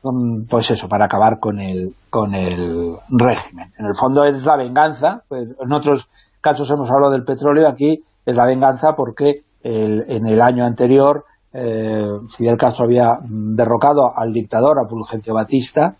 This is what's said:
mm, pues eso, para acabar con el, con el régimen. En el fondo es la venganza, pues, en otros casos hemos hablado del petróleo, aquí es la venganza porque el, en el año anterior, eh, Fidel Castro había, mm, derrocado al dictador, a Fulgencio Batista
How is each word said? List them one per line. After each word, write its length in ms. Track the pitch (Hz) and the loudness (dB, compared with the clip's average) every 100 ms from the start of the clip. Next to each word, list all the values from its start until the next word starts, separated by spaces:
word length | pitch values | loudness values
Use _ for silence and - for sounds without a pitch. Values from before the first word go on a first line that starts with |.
| 131 | -4
mm, 340 | 127 120 113 113 | -2 -2 -4 -2
pues 220 | 117 - | -2 0
eso, 160 | 110 92 | -4 -2
para 180 | 101 104 | 0 0
acabar 340 | 98 110 104 | 2 2 2
con 200 | 110 101 | -4 -6
el, 340 | 98 92 92 - _ | -6 -6 -8 -12 _
con 240 | 117 104 95 | -4 -4 -4
el 600 | 92 90 87 85 85 82 - | -4 -4 -6 -6 -6 -10 -2
régimen. 580 | 123 120 113 - 87 - - | 2 2 0 -8 -20 -20 -10
En 80 | 107 | -8
el 100 | 101 | -2
fondo 280 | 131 139 | 0 2
es 220 | 143 139 135 | 2 2 0
la 120 | 147 | 0
venganza, 640 | 123 131 156 127 151 233 _ | 0 0 0 0 -4 -4 _
pues, 200 | 131 117 127 | -12 -12 -10
en 140 | 123 | -4
otros 340 | 147 143 143 - _ _ _ | -2 0 -2 -2 _ _ _
casos 280 | 151 143 131 | -2 -2 -2
hemos 180 | 147 120 | -4 0
hablado 200 | 135 143 | 2 2
del 120 | 135 | 0
petróleo, 440 | 120 131 143 147 156 | -4 -2 2 4 2
aquí 320 | 127 143 156 _ _ - | 2 -2 -2 _ _ -4
es 120 | 123 | 2
la 80 | 123 | 2
venganza 480 | 131 135 127 156 151 | 4 2 2 0 0
porque 460 | 120 110 143 143 _ _ | -6 0 0 0 _ _
el, 420 | 123 113 107 107 - | -6 -2 0 -2 -2
en 200 | 117 110 | -4 0
el 140 | 110 | 4
año 240 | 120 123 120 | 4 4 -2
anterior, 580 | 117 123 135 139 147 - _ _ | 0 4 6 4 2 -6 _ _
eh, 500 | 127 120 110 110 107 104 104 117 - | -8 -6 -4 -4 -4 -4 -6 -12 -2
Fidel 220 | 117 117 | 0 2
Castro 280 | 127 117 120 | 2 2 2
había, 280 | 123 117 120 | 4 4 0
mm, 340 | 123 110 107 110 | -4 -8 -4 0
derrocado 560 | 117 117 139 147 123 - | 2 2 2 4 2 0
al 160 | 113 | -4
dictador, 460 | 113 107 113 135 147 | -4 -4 0 2 2
a 80 | 110 | -2
Fulgencio 440 | 113 107 113 107 | -8 -10 -10 -4
Batista 640 | 110 107 135 117 160 165 | -4 0 -2 0 0 -2